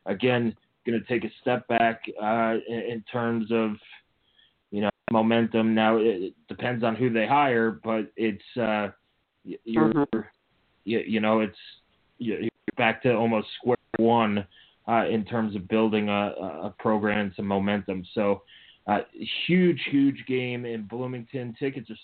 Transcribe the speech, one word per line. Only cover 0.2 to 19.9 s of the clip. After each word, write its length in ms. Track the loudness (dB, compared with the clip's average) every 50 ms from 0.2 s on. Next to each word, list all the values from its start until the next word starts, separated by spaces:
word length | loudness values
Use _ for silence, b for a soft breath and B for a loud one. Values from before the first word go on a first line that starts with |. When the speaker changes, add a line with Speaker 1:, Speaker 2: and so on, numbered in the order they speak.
| 2 2 4 4 2 0 -2 _ _ _ _ _ -4
Speaker 1:
gonna 140 | -2 -2 -2 0 0
take 180 | -2 -2 -2
a 60 | -4 -10 -6
step 260 | -2 -2 -2 -2 0 0
back, 340 | 2 4 4 2 2 0 -8 -12 -10 -4
uh, 340 | -2 0 0 2 2 2 0 -2 -2 -4
in, 120 | -6 -6
in 240 | -6 -6 -6 -8 -8 -6
terms 400 | -4 -2 -2 0 0 -2 -2 0
of, 220 | 0 0 2 0 -2 -6 -12 -20 -20 -20 _ _ _ _ b b b b b b b b _ -8
you 100 | -4 -2
know, 80 | -2 -2 -2 _ -4 0
momentum. 640 | 2 2 4 4 4 4 2 2 2 2 2 2 2
Now, 220 | 4 4 4 4 4
it, 80 | 4
it 280 | 2 2 0 -4 -8 -10 _ _ -16
depends 360 | -12 -6 -6 -4 -4 -2 -2
on 120 | -2 0
who 140 | 0 0 0
they 180 | 2 2 2 2
hire, 520 | 4 4 4 4 4 2 2 2 0 -4 -4
but 280 | -2 -2 -2 -2 -6 -6
it's, 280 | -2 -2 -2 -2 -4 -10 -12 -6 -4
uh, 320 | -2 0 0 0 -2 -4 -6 _ _ _ _ _ _ _ _ _ -14
y-, 120 | -14 -14 -12 -8
you're, 300 | -2 2 2 4 4 4
Speaker 2:
Mm-hmm. 260 | 2 0 0 -2 -4 -6 -6 _ _ _ _ _ _ _ _ _ _ -6
Speaker 1:
you, 140 | -2 -2 -2 -2
you 140 | 0 -2 0
know, 220 | 2 4 4 4
it's, 160 | 2 0 -4 -10 -20 -20 -20 -20 _ _ _ _ _ _ _ -10
y-, 200 | -6 -6 -4 -2
you're 80 | -4 -6 -6 _ -10 -10 -4 0
back 260 | 2 2 2 2 2
to 100 | 2 2
almost 340 | 2 2 2 2 0 -2 -4 -10 -8
square 180 | -2 -2 -2 -2 _ _ -2 2
one, 480 | 4 4 6 4 4 2 2 -2 -4 -6 b b b b b b -4 0
uh, 180 | 0 2 2 2
in 160 | 0 -2 -2
terms 320 | -2 -2 -2 -2 -2 -4
of 120 | -6 -6 -2
building 420 | 0 2 2 4 2 2 0 0
a, 240 | 0 0 0 -2 -4 -6
a, 300 | -8 -8 -8 -8 -10 -10
a 80 | -10 -4
program 400 | -2 0 0 2 2 0 0 0
and 140 | -2 -4 -6
some 100 | -6 -4
momentum. 580 | -2 0 0 0 0 0 -2 -2 -4 -6 -6 -6 -8 -4
So, 280 | -2 0 0 0 -2 -4 B B B B B B B B
uh, 140 | -2 -2 -2 -2 -6 -10 -14 -10 -8 -8 -6 -2 2
huge, 320 | 4 4 4 4 2 0 -2
huge 360 | 0